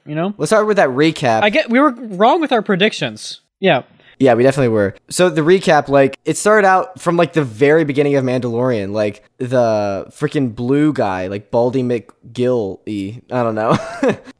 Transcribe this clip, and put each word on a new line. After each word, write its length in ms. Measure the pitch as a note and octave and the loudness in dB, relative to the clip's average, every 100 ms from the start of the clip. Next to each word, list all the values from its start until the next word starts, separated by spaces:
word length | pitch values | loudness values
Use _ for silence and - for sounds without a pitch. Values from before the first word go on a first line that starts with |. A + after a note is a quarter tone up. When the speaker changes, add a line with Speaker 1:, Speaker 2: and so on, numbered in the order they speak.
| D3 | -8
Speaker 1:
you 80 | D3+ | -6
know? 180 | F#3+ G#3 | -4 -4
Speaker 2:
Let's 100 | D3+ | 0
start 160 | A3 G#3+ | 0 2
with 120 | G3+ | 2
that 120 | D3 | 2
recap. 540 | B2 D#3+ D#3 B2+ A2+ | 2 0 0 0 2
Speaker 1:
I 60 | G#3 | 2
get, 180 | C#4 A#3 | 0 0
we 100 | A#3+ | 2
were 120 | D4+ | 2
wrong 500 | A#3 A3+ F3+ A3+ E4+ | 0 -8 0 2 2
with 100 | D4+ | 0
our 120 | A#3 | -2
predictions. 800 | G3 F3 G#3 - B2+ G#2+ - - _ - | 0 0 0 -2 -8 -8 -16 -16 _ -2
Yeah. 240 | F#3+ C3+ - _ _ - | 2 2 -2 _ _ 2
Speaker 2:
Yeah, 160 | C3 A#2 | 4 4
we 80 | |
definitely 240 | C3 C#3 B2 | 4 2 0
were. 240 | A2 G2 - - | 2 0 -4 -6
So 200 | - F3+ | 0 0
the 120 | D#3 | 2
recap, 460 | D#3 F#3+ F3+ D3 C#3 | 2 2 4 2 4
like, 300 | C#3 C3+ - - | 2 2 0 -6
it 120 | D3 | -2
started 300 | G#3 G#3+ G3 | 2 4 4
out 320 | F#3 - - | 2 0 -6
from, 140 | E3+ E3+ | -2 0
like, 160 | F3 | 0
the 100 | D#3+ | -2
very 400 | C3 G#2+ C#3+ D#3+ D3 | -4 0 2 4 2
beginning 300 | C#3 C#3+ C#3 | 0 0 0
of 80 | |
Mandalorian, 680 | B2+ B2+ A#2+ A#2 B2+ A2 G2 | -2 -4 -4 -2 -2 -2 -4
like, 320 | G#2+ G#2+ - _ - | -4 -4 -6 _ -12
the 680 | B2 B2+ A2+ G#2+ G2+ F#2+ - | -4 0 0 0 -2 -6 -10
freaking 440 | - D3 D3 B2+ A2 | -8 -4 -2 -4 -4
blue 380 | B2 C#3+ D3+ | -2 2 2
guy, 340 | B2+ G#2 F#2 F#2 | 0 -2 -4 -6
like, 220 | G2+ - | -8 -4
Baldy 300 | A#2+ B2 C3 | 0 0 0
McGill-y. 1400 | B2 A#2+ - _ A#2+ A#2+ B2 B2 G2 - - G#2 G2 B2 - | -2 -4 -8 _ -12 -4 -2 -2 -4 -8 -10 -8 -8 -12 -8
I 120 | B2 | -4
don't 120 | A#2 G#2+ | -2 -2
know. 220 | A#2 - - - | 0 -2 -4 -4
<laughs> 160 | B3+ - - | -4 -4 -8